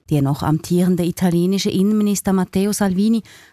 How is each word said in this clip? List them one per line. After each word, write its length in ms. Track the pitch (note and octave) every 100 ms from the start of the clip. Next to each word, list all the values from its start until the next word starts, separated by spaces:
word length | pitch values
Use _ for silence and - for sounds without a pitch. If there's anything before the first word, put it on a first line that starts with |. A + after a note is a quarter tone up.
| -
Der 120 | D3
noch 220 | C#3 C#3+
amtierende 640 | - D#3 - F3 F3+ F3 E3+
italienische 640 | - F#3 E3+ F3+ G3 -
Innenminister 640 | F3+ G3+ G#3+ G#3 G3+ -
Matteo 400 | F#3+ F3+ F#3+ G3+
Salvini 500 | G3+ G3+ F#3 G#3+ A3+ - - -